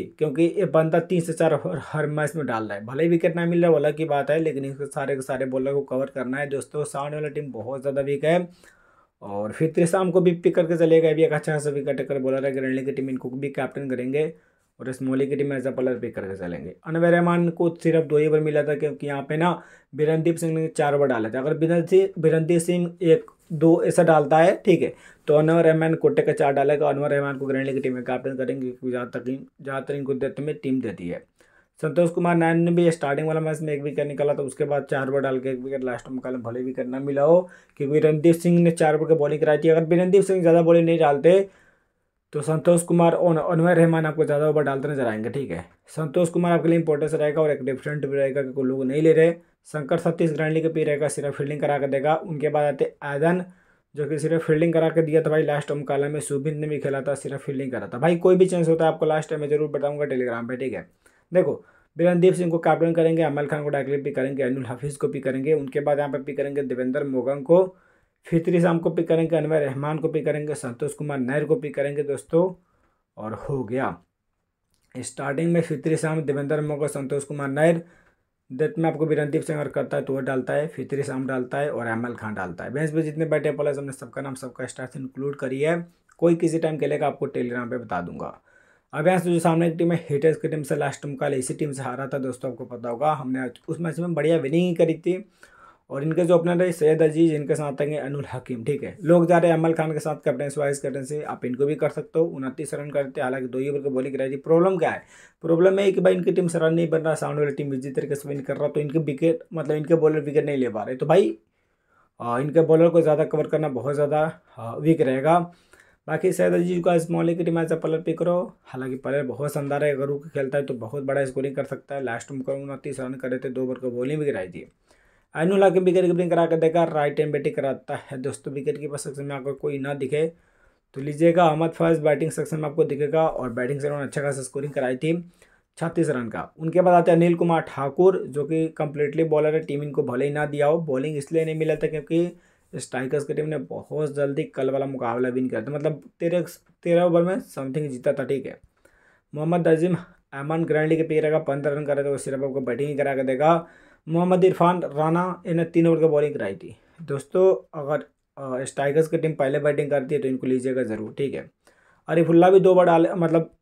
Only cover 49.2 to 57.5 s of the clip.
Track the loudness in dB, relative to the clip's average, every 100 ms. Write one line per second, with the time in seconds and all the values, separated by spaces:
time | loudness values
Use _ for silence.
49.2 | 6 2 _ _ -10 -8 -2 0 0 0
50.2 | 0 0 0 2 0 0 0 0 0 -2
51.2 | -6 -4 -6 -2 0 0 0 0 2 0
52.2 | -2 -4 -2 0 0 0 -4 -4 -8 0
53.2 | 2 0 -4 -16 _ _ _ -8 -4 -2
54.2 | 0 0 2 2 4 4 2 2 2 2
55.2 | 2 2 2 0 -2 -6 -2 -2 -2 -4
56.2 | -4 -4 -4 -4 -4 -4 -2 -4 -4 -4
57.2 | -6 -8 -6